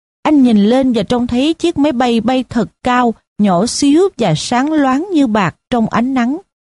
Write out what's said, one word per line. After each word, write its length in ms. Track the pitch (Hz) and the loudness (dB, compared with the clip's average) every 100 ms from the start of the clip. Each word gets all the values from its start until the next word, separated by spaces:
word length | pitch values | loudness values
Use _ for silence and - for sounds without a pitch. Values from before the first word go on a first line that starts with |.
| _ _ | _ _
Anh 200 | 269 302 | 0 2
nhìn 140 | 247 214 | 4 4
lên 360 | 202 254 262 | 2 2 2
và 100 | 226 | 0
trông 240 | - 247 240 | -2 -2 -2
thấy 260 | 240 294 | -2 -2
chiếc 240 | 330 339 311 | -2 -2 0
máy 140 | 294 | -2
bay 300 | 247 254 233 | 0 0 0
bay 220 | 220 262 247 | 0 -2 -2
thật 200 | 240 185 _ | -4 -6 _
cao, 300 | 247 247 240 220 _ - | -2 0 0 -2 _ -2
nhỏ 280 | 208 170 233 | 0 2 0
xíu 440 | - 285 302 381 - | 0 2 2 2 0
và 160 | 208 156 | -2 -2
sáng 340 | - 247 285 | -2 -2 0
loáng 360 | 311 269 262 403 | 0 0 0 -2
như 140 | 330 269 | 0 0
bạc 280 | 214 175 - - | 0 -2 -6 -6
trong 200 | 240 220 | -2 -2
ánh 240 | - 247 | -2 -2
nắng. 240 | 262 240 320 - _ _ | -2 -2 -4 -10 _ _